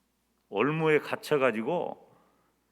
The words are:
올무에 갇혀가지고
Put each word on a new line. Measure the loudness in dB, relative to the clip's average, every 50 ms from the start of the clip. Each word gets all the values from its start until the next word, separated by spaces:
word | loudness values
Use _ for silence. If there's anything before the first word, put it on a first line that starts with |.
| _ _ _ _ _ _ _ _ _ _
올무에 | -2 0 0 0 0 0 2 2 2 2
갇혀가지고 | 2 -2 -6 -8 -2 0 0 2 2 2 0 0 -4 -4 -4 -4 -4 -6 -10 -12 -18 _ _ _ _ _ _ _ _ _ _ _ _ _